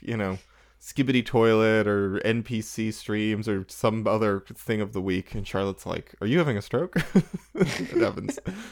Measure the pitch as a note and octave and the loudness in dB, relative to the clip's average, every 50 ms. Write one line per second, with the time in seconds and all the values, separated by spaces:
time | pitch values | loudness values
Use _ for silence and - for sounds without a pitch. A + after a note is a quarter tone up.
0 | - - A#2 A2 G2+ F#2+ F#2+ F#2+ - _ _ _ _ _ _ _ - - - - | -8 -4 -2 -2 -2 -2 -4 -6 -10 _ _ _ _ _ _ _ -20 -4 -2 0
1 | C3+ B2+ B2+ B2+ A2 - - A#2 A2+ A2+ A2 A2 A2 A2 A2 A2 G#2 G#2 G#2 G2+ | 2 4 4 2 2 2 4 4 6 6 6 6 6 6 4 4 4 4 2 2
2 | G2 F#2+ F#2+ G2+ - A2 A2+ A#2 A2 - B2 A2 G#2+ - - - A2 A2 G#2 - | 2 0 0 0 0 0 0 0 -2 -4 -4 -6 -6 -6 -6 -4 -4 -4 -4 -6
3 | - - G#2 G#2+ G#2+ A2 G#2+ G2+ A2 A2 G2+ F#2+ F#2+ - - - - A2+ G#2+ A2 | -6 -4 -2 0 0 0 0 0 -2 -2 -2 -2 -4 -6 -6 -2 0 0 0 0
4 | G#2+ G#2 G#2+ G#2+ A2 G#2 G2 F#2+ - - - - - - A2+ G#2+ G#2 G2 A2 G2 | 0 0 2 2 2 2 0 -2 -4 -10 -18 -10 -6 -4 -2 -2 -2 -4 -4 -4
5 | F#2 G2 F#2 F#2 F#2 - - G#2+ F#2+ - - F#2+ G2 G2 F#2+ - - F2+ E2+ E2 | -2 0 0 -2 -2 -4 -8 -8 -6 -4 -2 -2 -2 -2 -4 -6 -6 -6 -6 -6
6 | - - - - G2+ G#2+ C3+ F3+ E3 D3 A2+ G2+ - - - B2 E3+ F#3 - E3+ | -8 -12 -10 -6 -2 0 2 2 2 2 0 -2 -2 -2 -2 -2 -2 -2 -2 -4
7 | - - - F#3+ - - - - - _ - - F#3+ D3 - - - - - F4 | 0 2 2 2 2 2 -4 -14 -14 _ -2 0 0 0 0 -4 -4 -2 0 0
8 | - - - - - - C4+ - - - F#3+ G#3 A#3 - | 0 0 0 -4 -6 -6 -6 -6 -8 -8 -8 -8 -12 -16